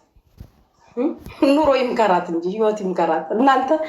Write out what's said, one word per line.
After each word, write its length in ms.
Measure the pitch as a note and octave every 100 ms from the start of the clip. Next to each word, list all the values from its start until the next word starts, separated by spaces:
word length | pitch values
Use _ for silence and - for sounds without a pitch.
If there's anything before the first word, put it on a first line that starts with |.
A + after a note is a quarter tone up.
| _ _ _ - - _ _ _ _ - C#4+ - - -
ኑሮ 240 | C#4 C#4+ D4+
ይምከራት 540 | C4 B3 - G#3 F3 F3
እንጂ 160 | E3 F3
ህይወት 300 | G#3+ G#3+ G#3+
ይምከራት። 480 | F#3 F3+ E3 D#3+ -
እናንተ 400 | G#3 C4+ C4 C4 D#4